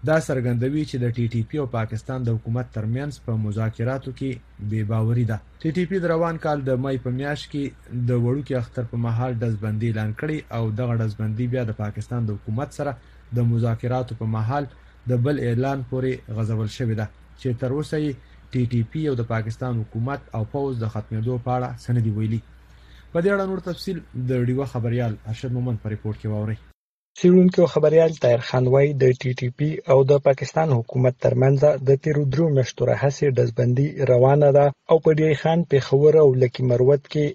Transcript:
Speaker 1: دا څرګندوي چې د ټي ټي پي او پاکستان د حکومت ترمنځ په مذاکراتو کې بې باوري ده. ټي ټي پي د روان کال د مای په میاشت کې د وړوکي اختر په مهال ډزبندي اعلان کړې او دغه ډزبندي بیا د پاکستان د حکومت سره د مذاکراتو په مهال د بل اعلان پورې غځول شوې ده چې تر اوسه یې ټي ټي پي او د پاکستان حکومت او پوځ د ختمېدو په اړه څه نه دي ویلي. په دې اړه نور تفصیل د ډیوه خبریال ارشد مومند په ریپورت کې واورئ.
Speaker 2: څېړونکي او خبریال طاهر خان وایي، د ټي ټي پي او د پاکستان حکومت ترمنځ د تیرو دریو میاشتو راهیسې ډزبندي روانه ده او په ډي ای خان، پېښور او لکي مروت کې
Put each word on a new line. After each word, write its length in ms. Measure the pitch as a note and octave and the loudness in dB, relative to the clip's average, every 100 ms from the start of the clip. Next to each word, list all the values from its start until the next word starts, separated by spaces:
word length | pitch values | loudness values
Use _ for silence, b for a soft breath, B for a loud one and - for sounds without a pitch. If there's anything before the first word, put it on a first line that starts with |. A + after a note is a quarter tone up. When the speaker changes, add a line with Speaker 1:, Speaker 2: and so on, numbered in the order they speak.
| B2 | 2
Speaker 1:
دا 60 | D#3+ - | 0 0
څرګندوي 540 | C3+ A#2+ A#2+ C3 D3+ D3+ | -2 0 0 -2 -2 -4
چې 80 | C3 | -2
د 20 | A#2+ A#2 | -2 -2
ټي 100 | A#2 | -2
ټي 80 | A#2 G#2+ | -2 -4
پي 100 | D3+ | -4
او 60 | C3 A2+ | -4 -4
پاکستان 440 | A2 A2 - C3 | -4 -6 -8 -6
د 120 | A#2+ A2+ | -2 -4
حکومت 380 | A2+ A#2 B2 - | -2 -6 -4 -6
ترمنځ 360 | G#2+ B2 D3 C3 - | -4 -4 -6 -8 -6
په 60 | A2 | -4
مذاکراتو 680 | G#2+ G#2 A2+ - A#2 C3 C3 B2 | -2 -2 -4 -2 -4 -4 -8 -8
کې 140 | C3+ A#2+ - - G#2 | -8 -8 -14 -12 -6
بې 120 | A2 G#2 | -4 -2
باوري 340 | A2+ A2 A#2+ A2+ | 0 0 0 0
ده. 80 | G#2+ - - | -4 -10 -8
ټي 80 | D#3+ D#3+ | -4 -2
ټي 100 | F3 | -2
پي 100 | F#3+ | -2
د 80 | E3+ | 0
روان 220 | E3 E3+ E3 D#3+ | 0 -2 -2 -4
کال 200 | D3 C3 | -4 -2
د 160 | B2+ | -2
مای 160 | C3+ C3 B2 | -2 -4 -4
په 100 | B2+ | -6
میاشت 260 | C#3+ D3 - | -4 -6 -8
کې 120 | D3 C#3 - - B2 A#2+ | -8 -8 -10 -12 -6 -2
د 20 | B2 | 0
وړوکي 340 | A#2+ C3+ D3 B2+ | 0 -2 -2 -6
اختر 240 | A#2 - A#2 | -4 -8 -6
په 60 | A#2+ A#2 | -4 -2
مهال 340 | A2+ B2+ A#2 | -2 -2 -4
ډزبندي 440 | A#2 G#2+ G#2+ G#2+ A#2 | -4 -4 -4 -4 -4
اعلان 200 | A2 G#2+ G#2+ | -2 -4 -4
کړې 180 | D#3 D#3 - A#2 | -6 -6 -8 -6
او 60 | A2+ G#2+ | -4 -4
دغه 180 | B2 A#2 | -2 -2
ډزبندي 480 | A2 G#2 A2 G#2+ B2 B2+ | -2 -4 -6 -4 -2 -2
بیا 80 | A2 | -4
د 100 | G#2+ | -6
پاکستان 420 | G#2 G#2 G#2+ A#2+ A2 | -8 -8 -8 -4 -4
د 100 | G#2 | -4
حکومت 320 | - A2 D3 - | -6 -6 -6 -6
سره 180 | C#3+ B2 b b - A#2+ | -8 -8 b b -8 -2
د 100 | A#2 | 0
مذاکراتو 680 | A#2 A#2 A2+ A#2+ B2+ B2 A2+ | 0 0 -2 -2 -4 -4 -6
په 60 | A2 A2 | -4 -2
مهال 340 | A2 C#3+ C#3+ b b b A#2 | -2 -2 -4 b b b -4
د 160 | B2 B2 | 0 0
بل 120 | C#3+ A#2+ | 0 0
اعلان 400 | A#2 C3+ C#3 B2 | 0 -2 -2 -4
پورې 220 | C3 C3 B2 - G#2+ | -4 -4 -4 -8 -6
غځول 340 | G#2+ A2 G#2+ - | -4 -2 -4 -4
شوې 180 | A#2+ G#2+ | -4 -2
ده 80 | - - - - | -4 -10 -20 -8
چې 80 | C3 A#2+ | -6 -4
تر 80 | B2+ C#3 | -4 -4
اوسه 240 | D3 D#3 | -4 -4
یې 80 | D3+ B2 b b - | -4 -6 b b -6
ټي 160 | B2+ A#2+ | -4 0
ټي 120 | B2 A2 | 0 -2
پي 160 | D#3 D#3 | -4 -4
او 80 | B2 | -2
د 140 | A2+ | -2
پاکستان 400 | A2+ G#2+ A2 B2 A#2 | -4 -4 -6 -6 -6
حکومت 400 | A2 A2+ B2 C#3 - A2+ | -6 -6 -6 -6 -8 -8
او 80 | G#2+ | -6
پوځ 220 | C#3+ C#3 B2 | -4 -4 -4
د 20 | A2 | -6
ختمېدو 480 | A2 G#2+ A2 A2+ B2 A#2+ | -6 -8 -6 -4 -4 -4
په 40 | B2+ | -4
اړه 140 | B2 A#2+ | -4 -8
څه 80 | - A#2+ | -4 0
نه 60 | A2 | 0
دي 60 | |
ویلي. 300 | G#2 A2 A2+ - - b b b b b | -2 -2 -4 -8 -20 b b b b b
په 60 | E3+ | -2
دې 60 | F#3 | 0
اړه 100 | G3+ F#3+ | 0 -2
نور 100 | F#3 F3+ | -4 -6
تفصیل 260 | E3+ - F3 - B2 B2+ | -8 -8 -8 -10 -8 -2
د 20 | B2+ B2 | 0 0
ډیوه 240 | B2+ C3+ B2 | -2 -4 -4
خبریال 360 | A#2 A#2+ A#2 G#2+ G#2+ | -2 -2 -2 -4 -8
ارشد 200 | A2+ C3 B2 | -8 -6 -4
مومند 200 | B2 A2 | -4 -4
په 40 | G#2+ | -6
ریپورت 240 | G#2 G#2+ G#2 | -8 -8 -6
کې 80 | A2 | -6
واورئ. 300 | G#2+ G#2+ A2 - _ _ _ _ - | -4 -4 -6 -12 _ _ _ _ 2
Speaker 2:
څېړونکي 400 | F3+ F3+ F3+ F3+ | 6 8 6 6
او 40 | E3 | 4
خبریال 380 | D3+ D3+ D#3 D#3+ D#3+ | 4 6 6 4 4
طاهر 180 | B2 A#2+ A#2+ | 2 2 2
خان 180 | B2+ B2+ | 2 4
وایي، 220 | C3+ C#3+ C#3+ | 4 4 4
د 20 | B2+ B2+ | 4 4
ټي 120 | B2+ B2+ | -2 -2
ټي 100 | B2 - | -4 -2
پي 100 | D3 D#3 - | -4 -2 2
او 60 | C3+ C3+ | 4 6
د 80 | C#3+ | 4
پاکستان 500 | C#3+ C3+ C3 - D#3+ B2 | 4 2 0 -2 2 0
حکومت 380 | A#2 C3 B2+ B2+ B2 | 0 0 0 2 0
ترمنځ 340 | A#2+ C3 C#3 D3 C#3+ C3 | 4 4 4 4 4 2
د 120 | C3+ | 2
تیرو 200 | D#3 D3 C#3+ | 2 0 0
دریو 160 | C3 E3 C3+ | 0 2 2
میاشتو 320 | A#2+ - B2 | 0 -2 0
راهیسې 460 | A#2 C#3 C#3 D3 B2 | 2 0 0 0 2
ډزبندي 500 | B2 A#2 A#2+ B2 C#3+ C#3 C3 | 0 0 0 2 0 -2 2
روانه 400 | B2 C3 C#3+ D3 C#3 | 4 6 6 6 6
ده 80 | C#3+ - - | 4 0 2
او 60 | D#3+ | 2
په 60 | D#3+ D#3 | 4 2
ډي 80 | D#3 | 2
ای 100 | C#3+ | 2
خان، 180 | D#3+ E3 E3 | 2 0 2
پېښور 420 | C#3 - C#3 D3+ D#3 | 0 2 4 6 8
او 60 | D3 C3 | 6 6
لکي 220 | B2+ - B2+ | 0 0 0
مروت 320 | B2 B2+ C#3+ - | 4 4 4 0
کې 120 | D3+ D3 | -2 -2